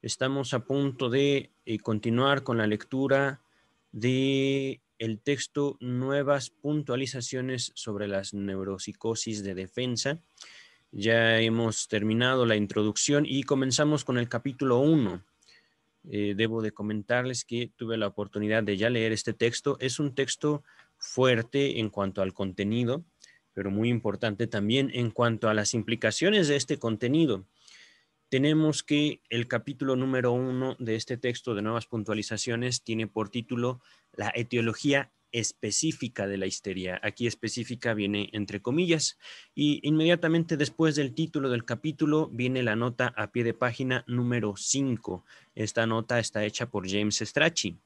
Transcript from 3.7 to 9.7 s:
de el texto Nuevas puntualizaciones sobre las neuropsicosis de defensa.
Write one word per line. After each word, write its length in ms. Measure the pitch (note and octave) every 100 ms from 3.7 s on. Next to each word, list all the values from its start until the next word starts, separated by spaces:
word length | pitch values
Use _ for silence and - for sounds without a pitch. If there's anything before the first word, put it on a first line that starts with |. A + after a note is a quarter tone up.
| _ _
de 920 | A#2 A#2+ C3 C3+ C3+ C3+ C#3 C3+ - _ _
el 220 | A2+ G#2+
texto 580 | - C#3 - - C#3+ C#3
Nuevas 720 | B2 B2 C3 C#3 C#3 C#3+ B2
puntualizaciones 1200 | _ C#3+ D3+ D3 B2+ C3+ C3 A#2+ C3 B2+ B2+ - -
sobre 320 | - G2+ G#2
las 260 | G2 G2
neuropsicosis 1080 | G2+ G2 F#2+ F#2+ F#2+ - G2 A2+ A2+ - G#2+
de 120 | G2
defensa. 680 | F#2 F#2+